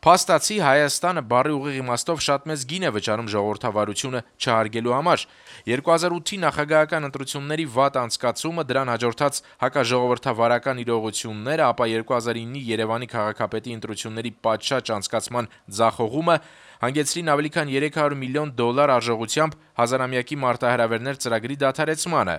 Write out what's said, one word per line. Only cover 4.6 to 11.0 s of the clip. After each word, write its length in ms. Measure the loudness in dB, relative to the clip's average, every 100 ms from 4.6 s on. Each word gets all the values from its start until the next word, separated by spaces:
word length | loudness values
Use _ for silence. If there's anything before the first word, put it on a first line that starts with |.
| 2 -2 0
համար։ 280 | 0 2 2 0 -16 -20 -14 -2
Երկու 220 | 0 2
հազար 220 | 2 2 -2
ութի 220 | -6 -2
նախագահական 640 | -2 0 2 4 4 0 -4
ընտրությունների 580 | -8 -8 -8 -4 -4 -2 2
վատ 200 | 2 2
անցկացումը, 640 | -4 -2 -2 -2 -4 -4 -2
դրան 220 | 0 0
հաջորդած 480 | 0 0 2 0 0 -12 -4
հակաժողովրդավարական 1160 | -2 2 2 2 2 0 0 2 4 4 0 -4
իրողությունները, 800 | -2 -2